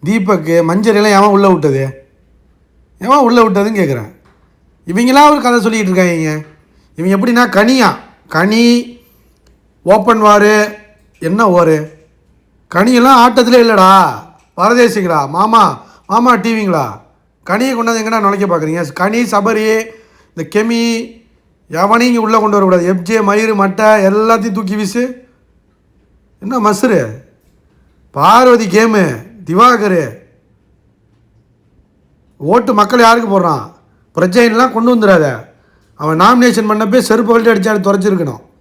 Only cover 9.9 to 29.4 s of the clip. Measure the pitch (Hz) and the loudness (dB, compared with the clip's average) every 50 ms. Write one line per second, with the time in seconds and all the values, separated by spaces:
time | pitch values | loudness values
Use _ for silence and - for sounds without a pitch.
9.9 | 196 214 196 226 233 220 214 214 208 208 202 208 214 208 208 208 - - - _ | 2 2 4 0 0 2 4 4 4 4 4 2 2 2 0 -2 -6 -14 -20 _
10.9 | _ _ _ _ _ _ - 160 180 208 233 208 180 175 170 160 160 151 151 156 | _ _ _ _ _ _ -8 -6 -2 0 0 2 2 2 2 2 0 0 -2 -8
11.9 | - _ _ _ _ _ _ _ _ _ _ _ _ _ _ _ - 165 196 233 | -14 _ _ _ _ _ _ _ _ _ _ _ _ _ _ _ -2 -2 0 2
12.9 | 254 240 233 262 269 247 233 247 226 254 247 220 240 254 233 233 220 202 185 185 | 2 2 4 4 4 4 4 4 2 2 0 2 4 4 4 4 2 4 4 4
13.9 | 190 196 180 151 123 110 - - _ _ _ _ _ - 175 208 240 240 247 233 | 4 4 2 0 -2 -8 -14 -20 _ _ _ _ _ -2 0 0 2 2 2 2
14.9 | - 214 190 175 165 151 139 139 147 170 196 220 226 226 208 170 135 - - _ | 0 -2 -4 -2 -2 -2 -2 -4 -2 -2 -2 2 2 2 2 2 -2 -6 -16 _
15.9 | _ _ _ _ 185 220 240 254 240 220 185 233 226 220 214 196 175 156 135 117 | _ _ _ _ -2 0 2 2 0 0 0 -4 -4 -4 -4 -2 -2 -2 -4 -6
16.9 | 101 - _ _ _ _ _ _ _ _ _ - 175 214 247 269 262 233 233 226 | -8 -16 _ _ _ _ _ _ _ _ _ -6 -4 -2 -2 -2 -2 -4 -4 -4
17.9 | 233 226 220 220 226 226 208 196 202 190 196 196 175 165 156 156 156 175 170 147 | -4 -4 -4 -4 -4 -2 -2 -2 -2 -2 -2 -2 -2 -4 -4 -4 -4 -6 -6 -8
18.9 | 135 - 180 196 214 233 240 196 208 202 202 226 226 220 220 220 220 220 220 226 | -6 -4 -4 -2 -2 -2 -4 -2 -2 -2 -2 0 -2 -2 -2 -2 -2 -2 -4 -8
19.9 | - - _ _ _ _ _ _ _ 165 160 - - 208 214 233 233 233 233 233 | -14 -20 _ _ _ _ _ _ _ -14 -14 -6 -4 -4 -2 -2 -2 -2 -2 -2
20.9 | 226 226 233 - - - _ _ _ _ _ _ _ _ _ _ 151 160 185 202 | -4 -4 -8 -12 -16 -20 _ _ _ _ _ _ _ _ _ _ -6 -4 -2 0
21.9 | 220 233 240 247 240 233 220 214 220 226 214 214 208 202 196 185 185 180 170 175 | 2 2 2 0 0 0 0 0 0 0 0 0 0 0 0 2 0 0 0 0
22.9 | 190 180 175 170 226 220 220 196 202 214 220 220 220 202 196 196 190 - 214 214 | -2 -4 -4 -4 -4 -2 -2 0 0 0 0 -2 -2 -2 -2 -2 -2 0 2 2
23.9 | 214 214 196 190 196 208 220 226 226 226 196 233 196 202 214 185 202 214 214 190 | 2 4 2 0 0 0 0 0 0 0 -2 -4 -6 -6 -6 -6 -6 -6 -6 -6
24.9 | 196 240 247 262 247 - - _ _ _ _ _ _ _ _ _ _ _ _ _ | -4 -4 -6 -6 -8 -14 -20 _ _ _ _ _ _ _ _ _ _ _ _ _
25.9 | _ _ _ _ _ _ _ _ _ _ - 196 262 254 214 208 208 - - 254 | _ _ _ _ _ _ _ _ _ _ -12 -6 -6 -2 0 0 -2 0 0 0
26.9 | 214 165 131 110 110 127 - _ _ _ _ _ _ _ _ _ _ _ _ _ | 0 0 -2 -4 -10 -16 -20 _ _ _ _ _ _ _ _ _ _ _ _ _
27.9 | _ _ _ _ _ 139 143 175 214 233 254 254 247 233 226 196 170 208 226 233 | _ _ _ _ _ -2 2 4 4 4 6 4 4 2 0 0 0 0 0 2
28.9 | 220 208 185 156 123 113 - - - - | 2 0 0 -2 -2 -8 -12 -18 -20 -20